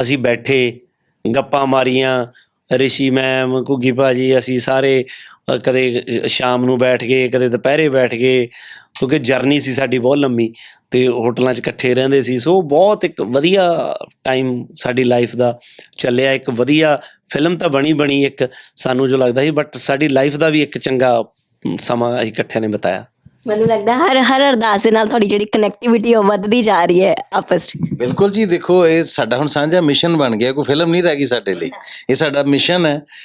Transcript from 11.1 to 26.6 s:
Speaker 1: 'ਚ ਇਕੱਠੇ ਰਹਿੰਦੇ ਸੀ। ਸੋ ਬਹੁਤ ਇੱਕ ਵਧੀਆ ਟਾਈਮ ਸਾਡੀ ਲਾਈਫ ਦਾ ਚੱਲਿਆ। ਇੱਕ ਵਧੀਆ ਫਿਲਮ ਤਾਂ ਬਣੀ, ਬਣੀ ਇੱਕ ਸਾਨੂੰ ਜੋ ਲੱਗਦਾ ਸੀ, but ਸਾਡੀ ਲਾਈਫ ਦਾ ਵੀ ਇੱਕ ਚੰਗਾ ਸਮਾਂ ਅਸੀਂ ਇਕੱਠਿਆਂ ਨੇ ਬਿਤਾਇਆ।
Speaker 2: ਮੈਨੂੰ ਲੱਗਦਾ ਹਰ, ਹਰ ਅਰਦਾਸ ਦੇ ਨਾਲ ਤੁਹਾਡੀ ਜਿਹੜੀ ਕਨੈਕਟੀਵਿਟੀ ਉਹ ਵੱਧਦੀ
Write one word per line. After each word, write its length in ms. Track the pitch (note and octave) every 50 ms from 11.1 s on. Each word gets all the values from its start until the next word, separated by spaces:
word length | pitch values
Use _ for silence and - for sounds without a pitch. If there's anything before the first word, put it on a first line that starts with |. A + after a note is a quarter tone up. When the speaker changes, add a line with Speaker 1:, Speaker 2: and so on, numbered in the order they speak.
| A#2 B2 A2+ B2 A2+ A#2 B2+ B2+ B2+
Speaker 1:
'ਚ 40 | A#2+
ਇਕੱਠੇ 360 | B2+ B2+ A#2+ - - B2 B2
ਰਹਿੰਦੇ 280 | B2+ C3 C3+ C#3 C#3
ਸੀ। 160 | A#2+ A#2+ B2+ B2
ਸੋ 240 | G#2 D#3 F3 F#3+
ਬਹੁਤ 420 | D#3+ C#3+ C#3 D#3 F#3 G#3 G#3+ G3+ F#3+
ਇੱਕ 180 | E3+ - -
ਵਧੀਆ 400 | G2 G#2 B2 C#3 D3 F3 F#3+ G3 F#3 F3 E3 D#3 B2+ - - - - - - _ -
ਟਾਈਮ 420 | C3 C3 C3 C3 B2+ B2 B2 B2 - -
ਸਾਡੀ 280 | - - B2+ B2 B2+ B2+
ਲਾਈਫ 320 | A#2+ B2 A#2+ A#2+ A2 -
ਦਾ 220 | A#2 B2 B2 A#2+ - - - - - - - _
ਚੱਲਿਆ। 360 | - - C3 B2 B2 C3 C3+
ਇੱਕ 180 | C3+ C3 - -
ਵਧੀਆ 480 | B2 A2+ B2 C3 D3 D#3 D#3+ D3+ D3 C3 - - - _ _ -
ਫਿਲਮ 280 | - C#3 D3+ E3+ F3+
ਤਾਂ 120 | D#3+ F#3 E3+
ਬਣੀ, 240 | C#3 C3+ C#3 D#3
ਬਣੀ 320 | D#3+ C#3+ D3 C#3+ C#3 C#3 C#3
ਇੱਕ 240 | C3+ C#3 - C#3 B2 - - - - -
ਸਾਨੂੰ 320 | - - C3 B2+ B2+ C3+ C3
ਜੋ 80 | C3
ਲੱਗਦਾ 240 | C3 C3 B2 A#2+ C3
ਸੀ, 80 | C#3 D#3+
but 180 | D3+ C#3+ D3 - -
ਸਾਡੀ 340 | C3+ - - C#3 C#3 D3+ D3+
ਲਾਈਫ 280 | C3+ C3 C3+ D3+ D3
ਦਾ 120 | D3 D#3+ D#3+
ਵੀ 140 | D3+ D#3
ਇੱਕ 160 | D3 C#3+ - B2+
ਚੰਗਾ 460 | - C#3 C3 B2 C3 B2+ A#2+ A#2 A2 - _ _ _ _ _ _ - - - D#3
ਸਮਾਂ 440 | - - B2 A#2+ A#2 A#2+ A#2+ B2
ਅਸੀਂ 100 | A#2 A2
ਇਕੱਠਿਆਂ 300 | G#2 - A2+ - - A2+
ਨੇ 60 | A2 G#2+
ਬਿਤਾਇਆ। 360 | G2+ G#2 - F#2 F#2 G2 A#2 - _ _ _ - _ _ -
Speaker 2:
ਮੈਨੂੰ 200 | A#3 G#3 G#3+ A3+
ਲੱਗਦਾ 300 | A3+ A3+ G#3+ G3+ A3 A#3+
ਹਰ, 240 | C4 E4 D4 C4 C4
ਹਰ 300 | B3+ A3+ C4+ C4 C#4 C#4+
ਅਰਦਾਸ 320 | C4 A3 A3 A3 G#3 G3+
ਦੇ 80 | - A3+
ਨਾਲ 160 | A3 A3 A3
ਤੁਹਾਡੀ 200 | G#3+ A#3 A#3+ G#3
ਜਿਹੜੀ 180 | G3+ G#3 G3+ G#3
ਕਨੈਕਟੀਵਿਟੀ 680 | G#3 - A3 G#3 G3+ G3 - A#3 A#3+ A#3 A#3 G#3 A#3 A#3
ਉਹ 100 | A3 G3+
ਵੱਧਦੀ 380 | G3 G#3 G3 G3 G#3+ A3 B3